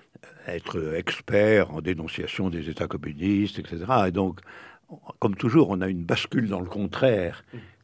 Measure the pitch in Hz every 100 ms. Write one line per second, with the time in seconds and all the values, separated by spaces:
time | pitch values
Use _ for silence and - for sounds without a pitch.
0 | _ - - - - 87 - 87 78 80
1 | 90 - - 101 107 107 87 78 80 82
2 | 80 - - - 95 82 78 76 80 76
3 | 76 73 95 101 104 - - 82 95 127
4 | 95 92 95 90 - - - - _ 160
5 | - - 113 95 117 151 95 95 95 90
6 | 85 139 - 147 110 95 90 101 98 -
7 | 135 104 85 - - 117 - _